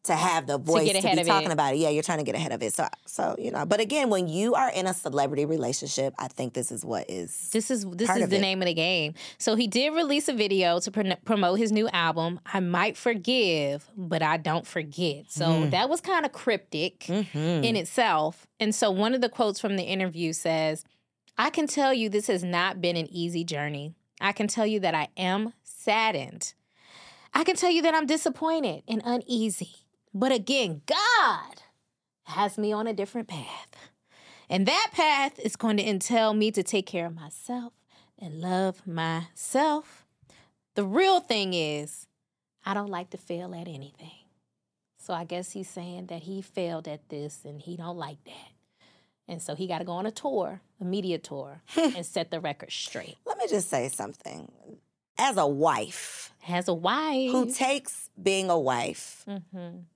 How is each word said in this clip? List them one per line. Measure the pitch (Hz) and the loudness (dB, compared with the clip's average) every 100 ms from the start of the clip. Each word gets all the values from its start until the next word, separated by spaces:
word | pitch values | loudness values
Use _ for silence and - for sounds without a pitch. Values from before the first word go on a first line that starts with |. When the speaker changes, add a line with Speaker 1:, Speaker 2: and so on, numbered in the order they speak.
Speaker 1:
to | - 160 | 0 2
have | 180 160 135 | 2 2 0
the | 143 | -2
Speaker 2:
To | |
Speaker 1:
voice | 131 165 151 | 4 4 6
Speaker 2:
get | |
Speaker 1:
to | 190 | 4
Speaker 2:
ahead | 196 - | 4 2
Speaker 1:
be | |
Speaker 2:
of | 170 | 4
Speaker 1:
talking | 196 190 | 4 4
Speaker 2:
it. | |
Speaker 1:
about | 156 143 | 2 2
it. | 143 | 4
Yeah, | 160 | 2
you're | 151 | 2
trying | 156 160 | 0 -2
to | |
get | 143 | 0
ahead | 107 160 | -2 -2
of | 113 | -2
it. | 113 | -2
So, | - - - - | -2 -4 -6 -10
so, | - 165 - | -4 -2 -2
you | - | -4
know, | - 160 | -4 2
but | 208 | 2
again, | 214 294 262 | 2 2 4
when | 196 175 | 2 2
you | 165 220 233 | 2 2 4
are | - | 2
in | - 185 | 2 0
a | |
celebrity | 180 - 143 139 143 147 | 0 -2 2 2 2 0
relationship, | 160 120 - 143 - 135 - | 0 0 -2 -4 -2 -2 -2
I | 131 | -8
think | - 127 | -4 -4
this | 127 120 | -2 -4
is | 113 - | -6 -4
what | 104 - | -4 -4
is | 92 85 - - | -8 -6 -6 -2
Speaker 2:
This | 220 - | -2 0
is, | 247 196 | -2 -2
this | 175 233 | -2 2
Speaker 1:
part | 190 | 2
Speaker 2:
is | |
Speaker 1:
of | - | 2
Speaker 2:
the | 196 | 2
Speaker 1:
it. | |
Speaker 2:
name | 196 190 | 2 2
of | 180 | 0
the | |
game. | 165 170 180 151 165 - - | 2 2 2 -2 -6 -16 -4
So | - 220 | 0 2
he | 233 | 2
did | 226 285 | 4 4
release | 320 302 285 302 | 2 2 2 2
a | |
video | 247 208 190 175 170 | 2 2 4 4 4
to | 190 | 0
pr-, | 214 190 180 - | 0 0 0 0
promote | 214 180 196 | 2 4 4
his | 226 | 4
new | 214 220 | 4 4
album, | 175 165 160 165 175 - | 2 2 2 -2 -4 -4
I | 196 | -2
Might | 180 175 214 180 | 2 2 2 2
Forgive, | 247 226 208 254 196 160 143 143 - 202 | 0 0 2 2 4 2 0 -2 -8 -10
But | 175 165 | -2 0
I | 156 165 | 2 2
Don't | 156 165 160 | 2 -2 -2
Forget. | 175 147 156 175 143 - | -6 -6 -2 -2 -2 -8
So | 151 165 | 0 4
Speaker 1:
Mm. | 165 151 | 4 4
Speaker 2:
that | 170 254 | 2 2
was | 330 | 0
kinda | - 349 294 | 2 0 0
cryptic | - - 208 - 151 175 _ | -2 0 0 -2 -4 -4 _
Speaker 1:
Mm-hmm. | - 190 185 147 156 170 226 | -4 -2 -2 -2 0 2 2
Speaker 2:
in | 233 | 0
itself. | 165 - 226 156 156 - - _ | 0 2 4 4 0 -4 -20 _
And | 214 | 0
so | 214 220 | 2 2
one | 190 214 | 4 2
of | 262 | 2
the | 233 | 0
quotes | - 220 196 | 2 0 2
from | 208 196 | -2 -2
the | |
interview | 175 190 185 160 170 | -2 -2 -2 -2 -4
says, | 165 170 160 156 156 - _ _ _ _ - | -2 0 2 0 -2 -8 _ _ _ _ 0
"I | 269 | 0
can | 320 302 | 2 0
tell | - 269 | 2 4
you | 262 214 | 4 2
this | 208 208 | 0 0
has | 185 | 0
not | 180 175 185 190 | 2 2 0 0
been | 175 170 | 0 0
an | 160 | -4
easy | 175 170 170 | -4 -4 -2
journey. | 170 147 147 143 147 - _ _ | -4 -4 -4 -6 -8 -14 _ _
I | 196 | -2
can | 202 208 | 0 -2
tell | - 214 | 2 2
you | 214 | 2
that | 185 160 | 2 0
I | 151 - | -2 -2
am | 185 196 220 - | 0 0 -2 -6
saddened. | - - - 214 220 175 131 - - _ _ _ - - - - - | -18 -4 0 2 2 0 -6 -10 -10 _ _ _ -20 -20 -20 -20 -2
I | - | 0
can | 330 359 | 2 2
tell | 359 | 4
you | 339 | 4
that | 320 | 4
I'm | 320 285 | 2 2
disappointed | 311 330 - 320 320 247 151 - | 2 0 0 0 0 0 -4 -4
and | 220 240 | -4 -2
uneasy. | 247 - 240 220 - - - _ _ _ | -2 0 0 0 -2 -8 -14 _ _ _
But | 190 262 | -2 2
again, | 254 196 269 208 151 - | 2 2 0 0 -4 -2
God | 330 427 466 285 165 - - - _ _ _ _ _ | 2 4 6 4 2 -6 -18 -20 _ _ _ _ _
has | - 156 202 208 | -8 -2 0 0
me | 208 | -2
on | 214 226 | -2 -2
a | |
different | 214 196 240 220 | -4 -4 -6 -8
path. | 160 120 - - - - _ _ _ - - _ | -10 -10 -14 -18 -20 -20 _ _ _ -20 -20 _
And | 185 196 | 2 4
that | 339 453 | 2 0
path | - 311 277 277 - | 2 4 4 0 -2
is | 226 - | -6 -2
going | 226 208 | 0 2
to | 202 | 0
entail | 196 - 233 220 | -2 2 2 4
me | 214 214 | 4 2
to | 214 | 2
take | 185 214 185 | 0 -2 -2
care | 180 170 | -6 -6
of | |
myself | 165 156 - - 247 240 _ _ _ _ _ | -8 -14 -16 -10 -8 -10 _ _ _ _ _
and | 175 156 | -14 -8
love | 175 185 190 185 190 | -2 0 0 -2 -8
myself. | 165 160 165 165 - - 262 311 302 - - _ _ _ - _ _ _ | -4 -2 -2 -6 -10 -2 2 2 2 -4 -20 _ _ _ -20 _ _ _
The | - | -4
real | 196 233 381 359 | 0 4 6 4
thing | - 220 190 | 2 -2 0
is, | 180 151 147 151 - - _ _ _ _ _ 202 | 0 -2 -4 -6 -12 -16 _ _ _ _ _ -6
I | |
don't | 202 202 | -4 -4
like | 180 180 | -8 -8
to | 190 | -14
fail | - 170 180 | -8 -8 -8
at | 175 175 | -12 -12
anything." | 139 143 _ 165 - _ _ _ _ _ _ _ _ | -12 -16 _ -20 -20 _ _ _ _ _ _ _ _
So | - | -8
I | 170 170 | -8 -6
guess | 175 185 | -8 -8
he's | 196 190 | -12 -12
saying | - 175 180 185 | -12 -12 -14 -12
that | 170 | -14
he | 160 196 | -10 -12
failed | 190 - 175 160 160 | -8 -6 -4 -6 -8
at | 151 _ | -14 _
this | 151 147 - 151 | -10 -10 -12 -16
and | 147 | -16
he | 156 175 | -14 -12
don't | 170 175 | -10 -10
like | 147 143 - | -12 -14 -20
that. | - - _ _ _ _ _ _ _ - | -20 -20 _ _ _ _ _ _ _ -14
And | 170 | -12
so | - | -8
he | 147 185 | -6 -4
gotta | 165 175 | -4 -6
go | |
on | 175 214 | -4 -6
a | |
tour, | 220 294 247 165 190 _ _ | -4 -2 -2 -4 -8 _ _
a | 180 | -4
media | 196 185 160 | -2 -2 -4
tour, | - 143 139 151 - | -6 -12 -12 -18 -6
Speaker 1:
<laughs> | - | 0
Speaker 2:
and | 320 208 | 0 0
set | 165 - 165 | -6 -4 -4
the | 165 | -4
record | 147 143 - | -6 -8 -10
straight. | - - - - - - | -10 -8 -10 -12 -14 -10
Speaker 1:
Let | - | -4
me | 440 | 0
just | 208 - | 0 0
say | 135 127 | 0 -2
something. | - 104 - - 78 - _ - - _ _ _ - | -4 -8 -10 -16 -14 -18 _ -20 -20 _ _ _ 0
As | 269 190 | 2 4
a | 147 | 2
wife | 139 160 120 107 - - - - _ - | 4 4 4 -2 -8 -10 -12 -16 _ -4
Speaker 2:
As | 175 185 | -2 0
a | |
wife. | 170 175 262 311 269 262 | 0 0 0 0 0 2
Speaker 1:
who | 254 240 | 2 0
takes | 262 262 277 - - - - | 0 0 0 -4 -8 -8 -2
being | 185 190 190 | 0 2 2
a | 170 | 2
wife | 131 123 123 - - - - | 2 0 -2 -6 -14 -16 -12
Speaker 2:
Mm-hmm. | 196 - 185 175 180 170 | -12 -12 -14 -14 -16 -20